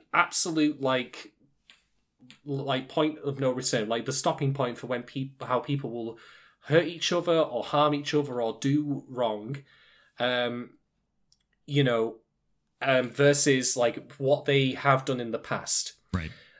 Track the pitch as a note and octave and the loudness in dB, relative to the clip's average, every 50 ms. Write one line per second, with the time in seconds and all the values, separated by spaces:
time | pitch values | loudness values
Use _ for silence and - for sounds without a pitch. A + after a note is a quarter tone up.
0 | - _ - D#3 E3+ - - - - F3+ D#3+ D#3 D3+ D3+ D3+ C#3 C3+ C3 C3 B2+ | -8 _ 2 2 2 2 0 0 0 0 2 2 2 2 0 0 0 0 0 0
1 | B2 A#2+ - - - - _ _ _ _ _ _ _ - - _ _ _ _ _ | -2 -4 -10 -16 -18 -20 _ _ _ _ _ _ _ -20 -20 _ _ _ _ _
2 | _ _ _ _ - - - - - D3 C#3 C3+ C3+ C3+ C3+ C3 C3 - - E3 | _ _ _ _ -20 -20 -20 -16 -10 -6 -6 -4 -2 -2 -2 -2 -2 -2 0 0
3 | D#3 D#3 D3+ - - C#3+ B2 A#2+ C3+ C3 B2+ B2+ B2+ - - A#2+ G#2+ G#2 A#2 A#2 | 0 0 0 -4 -6 -6 -4 -2 0 0 0 0 0 0 0 0 0 0 -2 -2
4 | A#2 - C3+ - - F3 D#3+ - D3 C#3 C3+ C3+ C3 B2 A#2+ - - A#2+ B2+ A#2+ | -2 -2 -4 -2 0 -2 0 0 0 0 0 0 -2 -4 -4 -6 -6 -6 -6 -6
5 | A#2+ - - C#3 C3 C3+ C3+ - - C3 B2+ A#2+ A#2+ - C#3+ C#3 C#3 A#2+ A#2 A#2+ | -6 -8 -8 -8 -8 -8 -10 -10 -4 -2 0 0 0 -2 -4 -4 -4 -6 -8 -8
6 | A#2 A2+ A2+ - - - - - - _ _ _ _ - C#3+ E3 F3 D3+ F3 D#3+ | -8 -8 -10 -12 -18 -20 -20 -20 -20 _ _ _ _ 2 2 2 2 2 -2 -6
7 | - - F3 F3 E3 E3+ E3 E3 D#3 - B2 A#2 G#2 - - D3 D3 D3+ D3 C#3+ | -4 -2 -2 0 0 2 2 2 2 2 -2 -4 -4 0 2 2 2 2 2 0
8 | C#3+ - - D3 C#3+ C3 B2 B2 A#2 A2+ A2 - - C#3 C#3 D3+ D3+ D3 C#3 C3+ | -2 0 0 0 0 0 -2 -4 -2 -4 -4 -2 0 0 2 2 0 -2 -4 -6
9 | - - C3 A#2+ B2 A2+ G#2+ G#2 G#2 A2+ C#3 C#3 - _ _ _ _ _ _ _ | -8 -8 -4 -2 0 0 0 -2 -6 -8 -10 -12 -12 _ _ _ _ _ _ _
10 | _ _ _ - A#2+ B2 B2 B2 B2 A#2+ A#2+ A#2+ B2 - - _ _ _ _ _ | _ _ _ -4 -2 0 0 0 -2 -2 -4 -6 -10 -12 -16 _ _ _ _ _
11 | _ _ _ _ _ _ _ _ _ _ _ _ _ - C#3+ C#3+ C3+ B2+ A#2+ A2+ | _ _ _ _ _ _ _ _ _ _ _ _ _ -2 2 2 2 4 2 2
12 | A2+ A2+ A2+ - _ _ _ _ _ _ _ _ _ _ _ _ B2+ C3+ C3+ B2+ | 0 -2 -4 -8 _ _ _ _ _ _ _ _ _ _ _ _ 0 2 4 4
13 | B2 A#2+ A#2 - C#3+ C#3+ C#3+ C#3+ - D3 C3+ C3 B2 - - B2+ A#2+ A#2 A2 - | 2 0 2 4 6 6 6 6 4 4 4 4 2 0 2 2 2 2 0 -2
14 | - - - - C3+ C3 D3 - - - C#3 C#3 C3+ C3+ B2+ - - C#3+ C3+ C3 | -10 -16 -10 -4 0 2 2 2 2 2 2 4 2 2 0 0 4 4 4 4
15 | C3+ - C3+ B2 A#2+ A#2 A2+ A2+ - - A#2 G2 E2+ - - - - - - _ | 2 -2 -4 -4 -4 -4 -6 -6 -6 -6 -6 -6 -4 -2 -2 -2 -2 -4 -10 _
16 | _ _ - F#2 D#2+ D#2+ - - - - _ | _ _ -6 -6 -6 -8 -12 -16 -20 -20 _